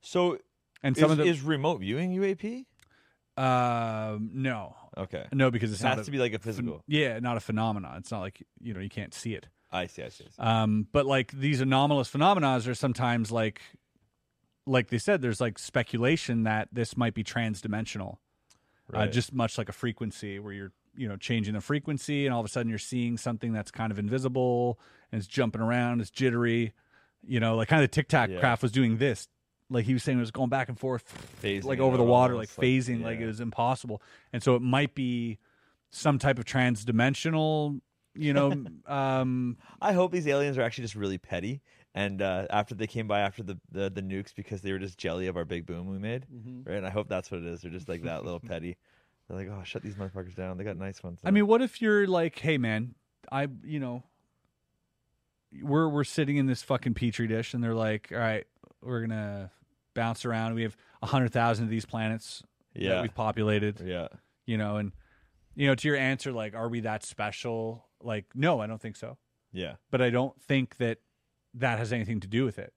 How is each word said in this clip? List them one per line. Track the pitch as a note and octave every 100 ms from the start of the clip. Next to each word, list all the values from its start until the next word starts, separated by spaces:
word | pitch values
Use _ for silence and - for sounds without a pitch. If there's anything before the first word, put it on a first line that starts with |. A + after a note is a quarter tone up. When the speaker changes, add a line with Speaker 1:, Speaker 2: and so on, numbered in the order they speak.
Speaker 1:
So | - - F3+ D3+ - _ _ _
Speaker 2:
And | C#3 C3+
some | D3+
Speaker 1:
is, |
Speaker 2:
of | D#3
the | D3+
Speaker 1:
is | D#3+
remote | C#3 D3+ D3 D3
viewing | F#2+ B2 F#3
U | F#3
A | G3
P? | F#3+ G#3+ B3 C4 _ _ _ _ _ _ -
Speaker 2:
Um, | C3 B2+ B2 A#2+ A#2 A2 A2 G#2+ A2
no. | C3 C3 A#2 E2+ - - -
Speaker 1:
Okay. | F#2 D#2 -
Speaker 2:
No, | C#3 C3
because | A#2+ A2
it's | G2+
Speaker 1:
It | B2
Speaker 2:
not | B2+
Speaker 1:
has |
Speaker 2:
a | G#2+
Speaker 1:
to |
be, | C#3
like, | B2
a | G#2+
Speaker 2:
phen- |
Speaker 1:
physical. | A2+ G2+ A#2+ D2+ -
Speaker 2:
yeah, | D3+ C#3 A2+
not | B2 A#2
a |
phenomena. | - A2 A2+ G#2 E2 C#2+
It's | G2
not | A2
like, | F#2+ - - _
you | A#2+
know, | F#2+
you | G2
can't | - G2+
see | - A#2 G#2+
it. | - _ _
Speaker 1:
I | F#2 F2+
see, | -
I | B1
see, | - -
I |
see. | -
Speaker 2:
Um, | A2+ A2+ A2 G#2+ G#2
but, | D3 C#3
like, | C3+ B2
these | C#3 C#3 C#3
anomalous | C3 C3+ C#3+ D3 B2
phenomena | C#3+ E3 G3 C#3+ B2+ A#2
are | A#2+
sometimes, | C#3 A#2 B2 A#2+ G#2+
like, | A#2 A2 - - - _ _ _ _ _ _ _ _ -
like | B2+ A2+
they | A#2+
said, | - G3+
there's, | B2+ G#2+
like, | A#2+ G2+
speculation | - B2+ A#2+ A#2+ B2 D#3+ - A#2
that | A2 G#2+ G#2+
this | A2+ A2+ -
might | A#2
be | A2
transdimensional, | G#2+ - A2+ G2+ G#2+ G#2 A2 G#2+ F#2 - _ _ _ _ _ _ _
uh, | A2
Speaker 1:
Right. | G#2+
Speaker 2:
just | A#2+ A#2
much | B2+ A#2 -
like | G#2
a |
frequency | - B2 A2 A2+ - G#2 G2
where | G#2
you're, | G2 G2 _ _ -
you | A#2+
know, | G2
changing | - A#2 G#2
the | G#2+
frequency | - D3 C#3+ C#3+ - D3 C#3
and |
all | A#2+
of | G#2+
a |
sudden | - A#2
you're | G#2+
seeing | - B2 A#2+ A#2+
something | - A2+ A#2+
that's | A2 G2+
kind | - A2+
of | G2+
invisible | G#2 C3 C3 B2+ B2+ A#2+ B2 A2+ - - _
and | A2+
it's | F#2+
jumping | - A#2+ A2
around, | A2+ B2 A#2+ A#2+
it's | G#2+
jittery, | - C3 A#2 A#2+ A#2 A2+ - _ _ _ _ -
you | B2
know, | A2+ A2+
like, | A2
kinda | D#3+
the | C3+
Tic | - C#3+
Tac | D3 A2+
Speaker 1:
Yeah. | F#2
Speaker 2:
craft | C3 A#2
was | B2+
doing | A#2 B2 A2
this. | C3+ A2 - _ _ _ _
Like | B2 A2
he |
was | B2+
saying, | C3 B2+
it |
was | A#2
going | B2 B2+
back | C3+ B2+
and | A#2
forth, | C3 B2 - - - -
Speaker 1:
Phasing | G2+ G2
Speaker 2:
like, | C3 C3
Speaker 1:
it |
Speaker 2:
over | C3+ B2+
the |
Speaker 1:
all, | A#2+
Speaker 2:
water, | B2 B2+ A#2+
like, | A2
Speaker 1:
it's | -
like, | B2+
Speaker 2:
phasing, | C3 B2 A#2+
like, | A2+ A2+
Speaker 1:
yeah. |
Speaker 2:
it | A2+
was | G#2+
impossible. | A#2 A2+ A#2 C3 B2 G#2+ - - _
And | B2
so | C3+ B2
it |
might | B2 C3 C#3+ -
be | B2+ A#2+ A#2 A2 _ _ _ _ _
some | - - C#3
type | C#3+ B2+
of | A#2
transdimensional, | C3+ B2 A2+ A2+ A2+ B2 C3+ D#3+ D#3+ D#3 D#3 D3 C#3+ _ _ _
you | - D3+
know, | C#3+ C#3+
Speaker 1:
<laughs> | C#3 B2 - -
Speaker 2:
um, | C#3+ C3+ C3 C3 B2+ B2 B2 - -
Speaker 1:
I | G3+
hope | F#3 F3+
these | F3 D3
aliens | C#3 C#3+ C3
are |
actually | A#2+ A2+
just | A#2 G#2
really | G2+ F#2
petty. | - F2+ F#2+ C#3 _ _ _
And, | - G2+ G2
uh, | G2 F#2 G2
after | G#2 G#2 G2+
they | A2
came | A#2 A2
by | G2+
after | G2+ G2
the, | G2 F2+ _
the, | F#2+ G2
the | F#2+
nukes | F#2+ F#2+ G2+
because | - - G2+
they | F#2+
were | F#2+
just | G2 F#2
jelly | F2+ E2+ F#2
of | F2
our | E2
big | F2 E2
boom | E2+ F2+
we | F#2+
made, | G#2 B2 C3
Speaker 2:
Mm-hmm. | B2+ A2+ B2+ C3+
Speaker 1:
right? | G2+
And | F#2+
I |
hope | G2+ G#2+
that's | F#2 -
what | F#2+
it | E2+
is. | E2+
They're | F2
just, | F2 E2+
like, | E2+
that | E2 D#2+
little | E2+ F2
Speaker 2:
<laughs> |
Speaker 1:
petty. | A#2 E2+ E2+ F2 _ _ _ _ _
They're | F2+
like, | G2
"Oh, | G2+
shut | F2+ -
these | G#2 G2+
motherfuckers | G2 F#2+ F#2 F2+
down. | F#2 F2+
They | G2+
got | F2+
nice | F#2+ G2
ones, | F2+ F2
Speaker 2:
I | E3+
Speaker 1:
though." |
Speaker 2:
mean, | G3+ G#3
what | A3+
if | B3+ -
you're | A3+ G#3 G3+
like, | F3+ E3 -
"Hey, | D#3+ D3+
man, | A#2 G#2+ B2 - _ _ -
I, | C#3 C#3 B2+
you | - D3+
know, | C3 B2 - _ _ _ _ _ _ _ _ _ _ _ _ _ _ C#2
we're, | C#3+ C#3+ D#3+
we're | D3
sitting | C#3 - C#3+ C#3+
in | C3+
this | B2+
fucking | - C3 -
petri | A#2 B2 - A#2
dish," | A2 A#2
and | B2
they're | A#2 A2+
like, | A2 G#2+ -
"All | A#2
right, | A2+ G#2+ - _ - _
we're | B2 B2
gonna | A2+ A2 G#2 G2+ F#2+ _ _ _ _
bounce | - A#2 A2+ B2
around. | A2+ A2+ A2+
We |
have | A2+ - _ _
a | G#2+
hundred | C#3 B2
thousand | A#2+ A#2 A2 A#2
of |
these | A2+ G#2
planets | A2+ A2 A2 - - - _ _
Speaker 1:
Yeah. | - F#2+ F#2
Speaker 2:
that |
we've | G#2+ -
populated." | A2 G#2+ G#2+ G#2+ G#2 G2+
Speaker 1:
Yeah. | F2+ F2 D#2+ - _ _ -
Speaker 2:
You | A2+
know, | G#2 G#2
and, | G2+ - _ _ _ _ _ -
you | C#3+
know, | C3
to | D3+
your | C#3+
answer, | C3 C3+ C#3+
like, | A#2+ G#2+ A2
"Are | A#2
we | A#2
that | A2 G#2+
special?" | - - G#2 G2+ A#2+ A2+ A2+ A2+ _ _
Like, | A#2+ G#2+ G2
no, | B2 D3+ D3
I | G#2+
don't | A2
think | A2+ G2+
so. | A2+ B2+ _ _ _
Speaker 1:
Yeah. | F#2 E2+ A#1+ _
Speaker 2:
But | C3
I | B2
don't | A#2+ C3 -
think | - C3+ B2+ -
that | A#2+ A2+ _ _ _ _ _
that | B2+ B2+ A2+
has | A2+
anything | A#2+ G#2 A2+
to | F#2+
do | A2+ C3
with | G#2
it. | -